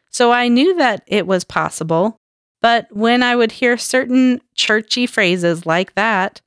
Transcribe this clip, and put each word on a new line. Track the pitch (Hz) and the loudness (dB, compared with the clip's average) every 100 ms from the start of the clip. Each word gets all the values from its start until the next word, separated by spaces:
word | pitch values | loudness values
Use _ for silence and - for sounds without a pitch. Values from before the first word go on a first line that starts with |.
| _ - | _ 0
so | 240 | 2
I | 240 240 | 2 2
knew | 240 320 | 2 2
that | 359 254 196 - | 2 0 -2 -4
it | 208 175 | -4 0
was | 185 | -2
possible, | - 175 160 - 165 165 202 - _ _ _ _ | -2 -4 -4 -6 -2 0 0 -4 _ _ _ _
but | 233 233 220 | 0 0 -2
when | 208 226 247 | -4 0 2
I | 247 240 | 0 0
would | 226 | 0
hear | - 247 240 | 0 -2 0
certain | - 254 254 254 254 247 - - | -2 -2 0 2 2 0 -6 -6
churchy | - 220 214 - 247 | -2 -2 -2 -4 -2
phrases | - 185 180 170 170 | 0 0 2 0 -2
like | 160 165 190 | -2 -2 -2
that, | - 220 202 190 - | -2 -2 0 -4 -8